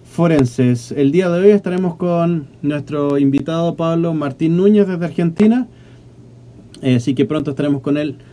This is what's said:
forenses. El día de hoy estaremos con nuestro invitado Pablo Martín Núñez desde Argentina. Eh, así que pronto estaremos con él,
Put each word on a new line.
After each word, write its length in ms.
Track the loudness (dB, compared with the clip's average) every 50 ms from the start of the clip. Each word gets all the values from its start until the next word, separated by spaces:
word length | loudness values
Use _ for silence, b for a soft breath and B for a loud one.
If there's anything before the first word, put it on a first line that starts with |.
| -20 -8
forenses. 800 | -2 0 2 2 4 2 2 0 0 0 0 0 0 -2 -4 -6
El 220 | -2 0 0 2
día 160 | 2 2 0 0
de 120 | 0 2
hoy 100 | 4 4
estaremos 460 | 4 4 2 -2 -4 -2 -2 -4 -4
con 500 | -4 -2 -2 0 0 0 0 -2 -4 -6 -10 -12 -8
nuestro 560 | -6 -4 -4 -6 -6 -6 -4 -4 -2 0 0 0
invitado 580 | 2 2 0 0 -2 -2 -4 -2 -2 -2 -2
Pablo 380 | -2 -2 -2 0 0 -2 -2 -2
Martín 420 | -4 -6 -6 -6 -2 -2 0 2
Núñez 320 | 2 4 4 4 4 4 2
desde 160 | 0 -4 -6
Argentina. 640 | -4 -2 -2 -2 0 2 2 4 4 2 2 -2 -6 B B B B B B B B B B -20 -20 -20 -20 -20 -20 -20 -20 -20 -20 -12 -4
Eh, 140 | 0 0 0
así 200 | 0 0 0 0
que 120 | 0 0
pronto 240 | 0 -2 -4 -4 -6
estaremos 320 | -4 -4 -2 -2 -2 -2
con 160 | -2 -2 -2 -2
él, 180 | -4 -6 -8 -12 B B